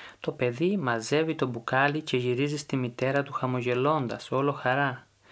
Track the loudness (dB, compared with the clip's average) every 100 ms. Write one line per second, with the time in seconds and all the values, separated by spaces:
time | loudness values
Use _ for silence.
0 | -20 -12 -8 -2 -2 0 0 0 0 0
1 | 2 2 2 0 -2 -2 0 2 2 2
2 | 0 0 2 0 0 -2 -2 -2 -2 -2
3 | 0 0 0 -2 -2 0 0 2 2 2
4 | 0 -6 -4 0 0 0 0 2 0 -2
5 | -12 _ -20